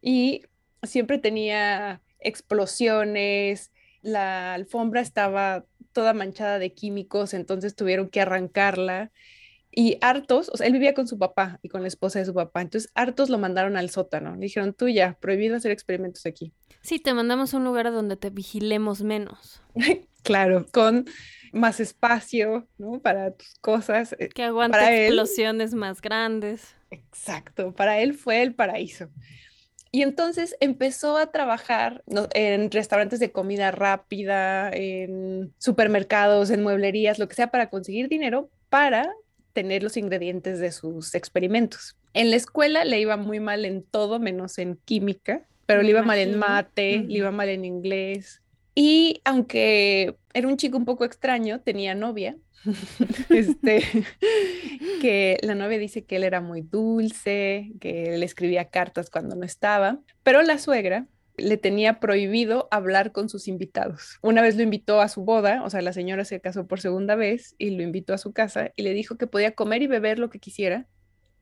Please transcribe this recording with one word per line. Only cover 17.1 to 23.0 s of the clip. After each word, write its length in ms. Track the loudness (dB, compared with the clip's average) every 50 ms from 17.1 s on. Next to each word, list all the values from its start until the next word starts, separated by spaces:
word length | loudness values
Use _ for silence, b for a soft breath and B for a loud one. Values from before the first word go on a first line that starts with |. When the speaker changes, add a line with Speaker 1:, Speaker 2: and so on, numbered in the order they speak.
| 0
Speaker 2:
mandamos 380 | 0 0 0 0 0 -2 -2 -2
a 60 | -2
un 60 | -2
lugar 220 | 0 -2 -2 -2
a 40 | -2
donde 260 | -2 -2 -4 -4 -6
te 120 | -6 -8 -10
vigilemos 720 | -10 -10 -14 -10 -8 -6 -2 -2 0 0 0 -2 -4 -4 -4
menos. 600 | -4 -4 -4 -6 -10 -14 -20 _ -20 -20 -20 _ _ _
Speaker 1:
<laughs> 340 | -2 2 2 0 0 -2 _ _ _ _
Claro, 420 | 0 2 4 4 4 4 2 0 0 2
con 340 | 4 4 6 4 2 0 -2 B B B B B B B B B
más 280 | 2 2 2 2 0
espacio, 880 | -6 -6 -4 _ 2 2 2 2 0 -4 0 0 0 0 0 -4 -6 _ _
¿no? 240 | _ -12 -12 -12 -2